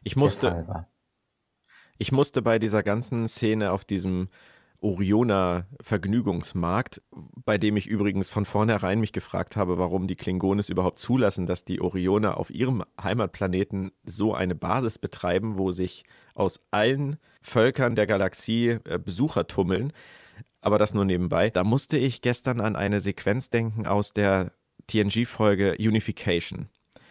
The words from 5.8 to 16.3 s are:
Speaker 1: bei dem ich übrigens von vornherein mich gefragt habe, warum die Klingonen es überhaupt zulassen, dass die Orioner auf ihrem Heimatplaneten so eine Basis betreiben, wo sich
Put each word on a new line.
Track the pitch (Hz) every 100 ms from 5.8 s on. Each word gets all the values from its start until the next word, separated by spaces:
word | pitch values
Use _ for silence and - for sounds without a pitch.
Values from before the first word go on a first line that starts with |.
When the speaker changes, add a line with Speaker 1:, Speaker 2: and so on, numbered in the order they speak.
| - 104 95 117 101 87 85 95 85 98 - - -
Speaker 1:
bei | - 76 - 120 104
dem | 107 104
ich | -
übrigens | 107 101 95 95
von | 107 101
vornherein | 104 107 107 92 104
mich | 107
gefragt | 92 - 90 92 107
habe, | 92 90
warum | 90 92 92
die | 90
Klingonen | - 92 95 101
es | 98
überhaupt | 92 90 -
zulassen, | - 127 104 - 90
dass | 90 -
die | 92
Orioner | 90 92 90 101 107 -
auf | -
ihrem | 78 127 120 - -
Heimatplaneten | 87 113 95 - 95 92 101 98 95 -
so | - 90 107 -
eine | 92
Basis | 85 87 113 117 -
betreiben, | - - 90 90 110 95
wo | 95
sich | 90 92 - - - _